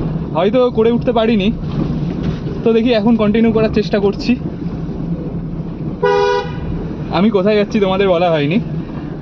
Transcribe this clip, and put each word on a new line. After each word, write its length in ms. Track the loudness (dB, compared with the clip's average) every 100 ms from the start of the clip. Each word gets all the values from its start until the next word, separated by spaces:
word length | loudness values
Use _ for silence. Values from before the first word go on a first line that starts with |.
| -4 -4 -4
হয়তো 380 | 0 2 4 2
করে 200 | 2 2
উঠতে 200 | 2 0
পারিনি। 400 | 2 2 2 2 0 -4 -4 -2 -2 -4 -4 -4 -4 -4 -2
তো 100 | 2
দেখি, 200 | 2 2
এখন 220 | 2 4 2
কন্টিনিউ 360 | 4 4 4
করার 220 | 4 2
চেষ্টা 260 | 0 0 2
করছি। 360 | 0 0 0 -2 -2 -6 -8 -6 -8 -6 -6 -6 -6 -6 -8 -8 -8 -8 -8 -2 2 2 2 0 -2 -6 -6 -6 -6 -8 -4
আমি 180 | 2 2
কোথায় 260 | 4 2 2
যাচ্ছি 240 | 2 2
তোমাদের 300 | 2 2 2
বলা 200 | 4 4
হয়নি। 300 | 2 2 0 -2 -6 -8 -8 -10 -4